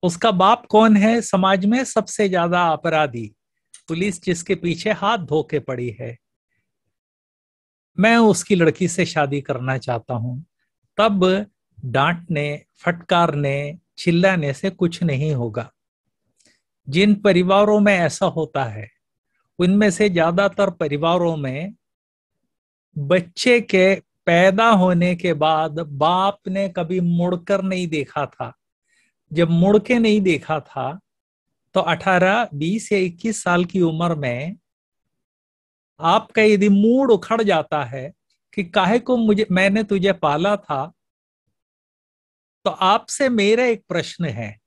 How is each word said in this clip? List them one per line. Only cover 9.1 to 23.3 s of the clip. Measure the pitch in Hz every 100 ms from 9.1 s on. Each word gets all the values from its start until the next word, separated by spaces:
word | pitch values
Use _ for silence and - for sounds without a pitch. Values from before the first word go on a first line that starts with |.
| 165 143 143
करना | 139 131 127 131
चाहता | - 120 -
हूं।" | 123 120 127 - _ _ _ _ -
तब | 214 202 185 190 208 _ _ _ 131
डांटने, | 120 143 170 - 151 147 147 _ _
फटकारने, | - 170 - 175 170 143 143 139 143 165 _ -
चिल्लाने | - 170 190 185 143
से | 139 196
कुछ | 190 175 170
नहीं | 170 135 156
होगा। | 139 120 110 127 _ _ _ _ _ _ _ _ _ _ _ -
जिन | 143 208 208
परिवारों | 208 180 180 190 208 214
में | 208
ऐसा | 190 165 - 185
होता | 143 156 -
है, | 123 104 104 _ _ _ _ _ _ _
उनमें | 180 202 208
से | 175 208
ज्यादातर | 170 165 170 196 196 196
परिवारों | 175 156 143 165 175 170 160
में | 139 131 185 226 _ _ _ _ _ _ _ _ _ _ _ -
बच्चे | 143 185 175